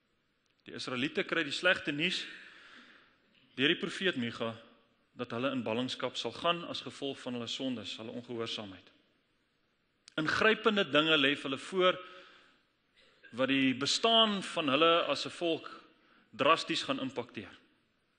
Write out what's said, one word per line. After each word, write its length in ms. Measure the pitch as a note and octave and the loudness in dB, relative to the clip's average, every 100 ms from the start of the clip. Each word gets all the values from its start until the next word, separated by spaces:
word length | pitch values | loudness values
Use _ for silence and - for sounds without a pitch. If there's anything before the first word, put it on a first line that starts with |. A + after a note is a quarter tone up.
| _ _ _ _ _ _ | _ _ _ _ _ _
Die 100 | - | -16
Israeliete 500 | A#2+ - B2+ D3 - | -10 -6 -4 -2 -2
kry 200 | F3+ E3 | -2 -2
die 80 | D3 | -2
slegte 400 | C3 F3+ F#3 - | 0 2 2 0
nuus 320 | D3 F3 F3+ - - - - - - - - _ _ _ _ _ | -2 -2 -2 -6 -14 -20 -20 -20 -20 -20 -20 _ _ _ _ _
deur 140 | - C#3 | 0 2
die 120 | F3 | 2
profeet 360 | F#3 - F#3+ C3+ | -2 -2 -2 0
Micha 400 | A#2 - A#2 A2 - - _ _ _ | -2 -2 -6 -6 -14 -20 _ _ _
dat 180 | - A#2+ | -10 -6
hulle 200 | A#2 C3+ | -4 -2
in 120 | C3 | -2
ballingskap 540 | A2 A2+ B2+ - B2+ - | -2 -2 -2 -4 -4 -4
sal 160 | A#2 | -6
gaan 320 | - E3+ E3+ | -2 -2 -2
as 160 | E3 C3+ | -4 -10
gevolg 400 | - - C#3 C3+ | -10 -8 -8 -6
van 120 | C3 | -6
hulle 140 | B2 A#2 | -6 -6
sondes, 500 | - C3 A#2+ F#2+ - | -4 -4 -4 -6 -10
hulle 140 | A2 | -10
ongehoorsaamheid. 840 | A#2+ A#2+ A#2+ A2+ - G#2 F2+ - _ _ _ _ _ _ _ _ _ _ _ - - | -10 -8 -6 -6 -6 -10 -14 -20 _ _ _ _ _ _ _ _ _ _ _ -10 -4
Ingrypende 680 | D#3 - G#3+ A3 A3+ G#3 E3 | -2 4 4 4 4 2 2
dinge 260 | C#3+ D#3+ D#3 | 4 4 4
lê 200 | C3+ C#3+ | 4 2
vir 140 | C#3+ | -2
hulle 80 | C3 | -6
voor 420 | - F#3+ F3+ F3+ - - - - _ _ _ _ _ _ _ _ - | -4 2 2 2 -4 -18 -20 -20 _ _ _ _ _ _ _ _ -14
wat 160 | A2+ C3 | -2 2
die 260 | C3+ C3+ | 4 4
bestaan 680 | A#2+ C#3 - A3+ A3+ A3 G3 | 2 0 2 4 6 6 2
van 260 | D#3+ E3+ D3+ | -4 -2 2
hulle 360 | C#3 E3 E3+ | 6 6 6
as 220 | D3 C#3 C#3 | 4 -2 -4
'n 40 | |
volk 400 | - E3+ D3+ - - - _ _ _ _ | -4 -2 -2 -4 -16 -18 _ _ _ _
drasties 500 | A2 C#3+ D#3+ - D#3+ | 0 4 4 2 -4
gaan 180 | - C3+ | -2 -4
impakteer. 520 | C3 A#2+ A2+ - G2 - _ _ _ _ _ | -4 -6 -8 -10 -14 -16 _ _ _ _ _